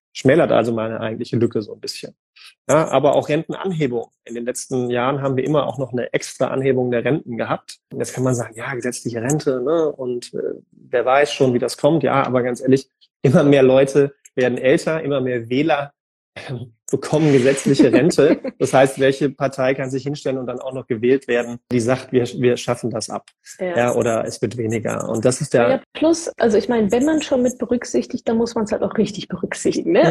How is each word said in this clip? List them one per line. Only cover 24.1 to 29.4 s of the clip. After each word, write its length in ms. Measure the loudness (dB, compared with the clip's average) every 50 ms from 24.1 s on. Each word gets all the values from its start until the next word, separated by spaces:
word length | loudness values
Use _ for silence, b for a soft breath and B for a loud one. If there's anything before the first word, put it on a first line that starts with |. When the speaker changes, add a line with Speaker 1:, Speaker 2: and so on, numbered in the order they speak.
| 0 -2 -4
Speaker 1:
es 160 | -6 -6 -6
wird 140 | -6 -6 -4 -4
weniger. 500 | -4 -2 -2 -2 -4 -4 -4 -4 -4 -4
Und 160 | -2 0 2
das 160 | 0 0 0
ist 140 | -2 0 2
der 140 | 4 4 4
Speaker 2:
Ja, 140 | 2 0 -2 _ -4
plus, 360 | 0 2 2 2 0 -2 -8 -4
also 220 | 0 0 2 2 2
ich 100 | 2 0
meine, 220 | 0 0 2 2
wenn 120 | 2 2 2
man 180 | 2 2 0
schon 200 | 0 0 0 2
mit 160 | 0 0 -2 -4
berücksichtigt, 720 | -4 -4 -4 -4 -4 -2 -2 -2 -2 -4 -6 -6 -4 -2
dann 80 | 0
muss 180 | 0 0 0 -2
man's 160 | -4 -2 -2
halt 120 | -2 -2
auch 140 | -2 -2 0 0
richtig 300 | -2 -2 -2 -8 -10 -10
berücksichtigen, 640 | -8 -8